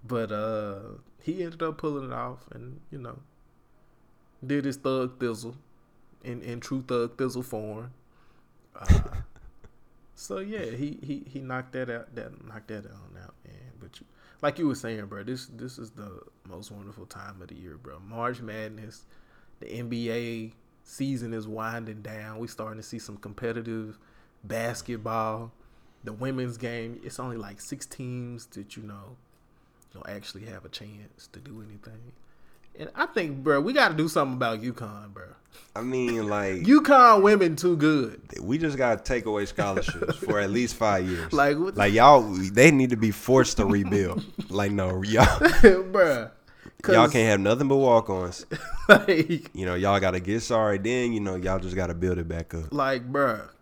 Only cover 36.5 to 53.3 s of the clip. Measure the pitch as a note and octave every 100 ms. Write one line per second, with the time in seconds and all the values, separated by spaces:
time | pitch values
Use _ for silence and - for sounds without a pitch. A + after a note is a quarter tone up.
36.5 | F#2+ F#3 D4 D4+ C#4 A#3+ G#3+ G3 G#3 F3+
37.5 | D3+ F3+ E3 D3+ D3+ A2+ G2+ - - E2
38.5 | C#3+ D#3+ C#3 B2 G#2 - B2 A2 G#2 G2
39.5 | - G2+ F#2+ - - - D#3+ G3 G#2 G2
40.5 | G#2+ A#2+ - A2 G2 F#2 F2 E2 D3+ C#3+
41.5 | D3 F3+ G2+ G2+ G#2+ C3 C#3+ G#2+ F#2 F#2+
42.5 | G2+ D3 C#3+ B2+ A#2 A2 G2+ - C3 B2
43.5 | - G2 G2+ F#2 G2+ F#2 - - - -
44.5 | F#2+ G2+ G2+ F#2 F#2 G2 A2 - - D4+
45.5 | - A3 F#3 F#3+ G3 E3+ B2+ G#2+ - _
46.5 | - - _ - A2 A#2+ C3+ A2+ G2+ G2
47.5 | A#2+ C#3+ C#3 C3+ A#2 A2+ F#2+ F2+ - -
48.5 | D3 - - - G#3 - E3 D#3 E3 -
49.5 | - F#2 F2+ G2 G2+ F#2+ F#2 F#2 A2 -
50.5 | A#2 G#2+ G2 G#2 B2+ B2 A2+ G2+ F#2 F#2
51.5 | F#2+ F#2 F#2 F2 E2+ F2+ F2+ E2 E2 E2
52.5 | E2 D#2 C#3+ C3+ C3 B2 C#3+ C3+